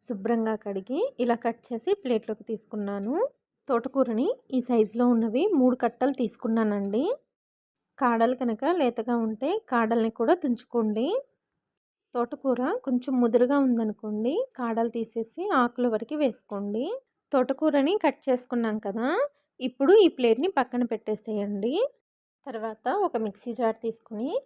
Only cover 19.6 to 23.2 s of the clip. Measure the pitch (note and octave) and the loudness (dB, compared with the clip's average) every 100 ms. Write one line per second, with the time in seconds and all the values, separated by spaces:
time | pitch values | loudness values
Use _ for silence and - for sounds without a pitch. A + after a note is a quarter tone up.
19.6 | B3+ - C#4 G#4+ F4+ - A#3+ A3+ F4 C#4+ | -8 0 6 8 6 4 2 2 0 0
20.6 | B3 B3 A#3+ A3 - G#3+ - G#3+ G3+ G#3 | -2 -2 -2 -4 -4 -6 -6 -6 -4 -4
21.6 | A3 E4 C5+ - _ _ _ _ - A3+ | -2 -2 -4 -6 _ _ _ _ -14 -10
22.6 | A3 G#3+ B3 F#4 F#4+ A#3 | -8 -6 -4 -2 0 -2